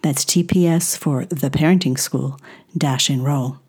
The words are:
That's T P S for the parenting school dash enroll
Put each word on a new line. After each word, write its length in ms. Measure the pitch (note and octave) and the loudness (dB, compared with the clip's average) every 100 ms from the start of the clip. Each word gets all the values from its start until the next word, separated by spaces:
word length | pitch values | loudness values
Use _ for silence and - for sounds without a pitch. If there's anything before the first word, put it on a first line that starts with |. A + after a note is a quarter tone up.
That's 200 | D#3 C#3 | 0 -2
T 200 | - F3 | 0 0
P 240 | F3 F#3 E3+ | 2 2 4
S 280 | E3 E3 - | 2 0 -4
for 300 | - C3+ - | -2 -2 -2
the 240 | D#3 C#3 | -4 -2
parenting 480 | C#3 D#3 F#3 - C3+ | 2 4 4 2 -2
school 420 | - C3 C3+ C3+ - - _ E3 | -2 -4 -4 -8 -16 -20 _ -2
dash 320 | D3+ C3 - | -2 0 0
enroll 500 | C3+ C3 C#3+ B2+ C#3 | 0 0 0 -2 -6